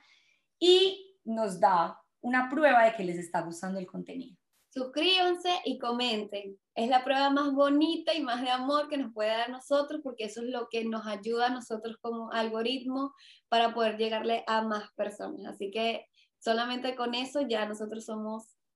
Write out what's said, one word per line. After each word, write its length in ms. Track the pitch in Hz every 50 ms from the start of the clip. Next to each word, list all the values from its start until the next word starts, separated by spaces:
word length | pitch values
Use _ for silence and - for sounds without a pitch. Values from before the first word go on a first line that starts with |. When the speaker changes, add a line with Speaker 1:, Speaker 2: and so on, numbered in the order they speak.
| _ _ _ _ _ _ _ _ _ _ _ -
Speaker 1:
y 580 | 330 359 359 370 381 381 - - - - _ _ -
nos 340 | 220 226 226 220 208 185 -
da 420 | 208 196 185 175 170 175 - - _ _ _ _
una 280 | - 240 247 254 254 262
prueba 340 | 285 285 311 285 254 240 226
de 100 | 226 220
que 100 | - 190
les 120 | 175 175 170
está 240 | 175 - - 180
gustando 380 | 156 160 170 - - 185 190 190
el 80 | 185 180
contenido. 500 | - 185 180 - - 262 - - - _ _ _ _ _ _ _
Speaker 2:
Suscríbanse 760 | - 262 254 254 - 294 320 359 370 370 359 359 349 349 349 359 349 - -
y 160 | - 269 -
comenten. 800 | - 240 240 240 247 247 220 214 208 208 - 202 202 196 - - _ _ -
Es 140 | - 233 233
la 140 | 269 254 254
prueba 260 | 262 277 269 277 277
más 240 | 277 285 294 285 269
bonita 600 | 269 285 285 285 294 311 320 339 330 - - 320
y 80 | 330
más 200 | 277 254 233 247
de 80 | 262 254
amor 400 | 254 254 254 269 294 294 294 294
que 80 | 294 277
nos 160 | 262 220 -
puede 160 | 220 214 214
dar 200 | 220 226 233 240
nosotros, 520 | 254 254 - - 277 285 285 285 302 302 -
porque 220 | 262 240 - 214
eso 160 | 214 214 233
es 80 | 233 247
lo 180 | 254 - 233 -
que 140 | - 226 226
nos 240 | 226 220 220 214 214
ayuda 400 | 214 202 196 220 233 233 240 247
a 20 |
nosotros 480 | 254 254 233 - 226 214 220 233 226 -
como 300 | - 233 233 226 226 220 -
algoritmo 840 | 226 226 226 220 220 226 240 262 269 240 254 254 269 277 277 - _ - - - _ _ -
para 260 | - 226 233 233 226
poder 240 | 233 226 220 214 214
llegarle 460 | 220 220 220 220 226 226 226 233 - -
a 140 | 220 220
más 300 | 220 220 214 208 208 - _
personas. 500 | - 208 - 214 - 190 190 - - 196 214
Así 240 | 208 - 202 196
que 360 | 196 226 226 226 226 - - _ _ _ _ _ _ _
solamente 560 | - 226 226 226 240 247 247 247 247 262 254
con 200 | - 247 240 240
eso 260 | 247 254 262 - 294
ya 240 | 285 240 226 214 214
nosotros 400 | 208 214 214 220 214 220 220 220
somos 520 | - 220 220 214 214 220 226 226 - _ _ _ _ _